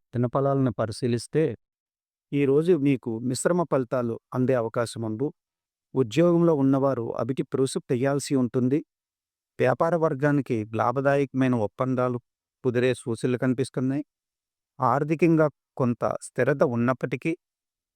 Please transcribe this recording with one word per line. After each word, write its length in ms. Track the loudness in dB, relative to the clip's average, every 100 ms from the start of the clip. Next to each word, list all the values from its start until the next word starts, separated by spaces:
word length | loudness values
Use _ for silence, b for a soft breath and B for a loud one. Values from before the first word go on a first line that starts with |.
| _
దినఫలాలను 640 | -4 -2 0 0 2 0
పరిశీలిస్తే, 720 | 0 -6 -4 -4 -4 -2 -2 -2 -4 _ _ _ _ _ _ -6
ఈరోజు 440 | 0 2 2 4 2
మీకు 360 | 2 0 -2 -6
మిశ్రమ 440 | -4 -2 0 0
ఫలితాలు 540 | 0 -2 -2 -4 -4 -6 -6
అందే 220 | -2 0 0
అవకాశం 480 | 0 -4 -4 -6
ఉంది. 260 | -8 -6 -6 -8 _ _ _ _ _
ఉద్యోగంలో 640 | -2 0 4 4 4 4 4
ఉన్నవారు 500 | 2 2 2 -2 -6 -6
అవిటి 260 | -4 -4
పరుసు 380 | -4 -2 -2 -2 -4
తెయ్యాల్సి 480 | -2 0 -2 -2 0
ఉంటుంది. 460 | 0 0 0 -2 -4 _ _ _ _ _ _ -2
వ్యాపార 360 | 0 2 2 2
వర్గానికి 600 | 0 2 2 2 0 -2 -2 0
లాభదాయకమైన 800 | 0 2 2 2 0 0 0 2
ఒప్పందాలు 600 | -2 -2 -2 0 0 -2 _ _ _ _
కుదిరే 280 | -2 0 0
సూచనలు 440 | -2 -4 -4 -2 0
కనిపిస్తున్నాయి. 680 | -2 -2 -4 -2 -4 -4 -8 _ _ _ _ _ _ -2
ఆర్థికంగా 680 | 0 0 0 2 2 4 2 -2 _ -4
కొంత 260 | -2 -2 -4 -4
స్థిరత 420 | -8 -2 0 2
ఉన్నప్పటికీ, 680 | 0 0 -2 -2 -4 -6 -6 -8 _ _ _ _ _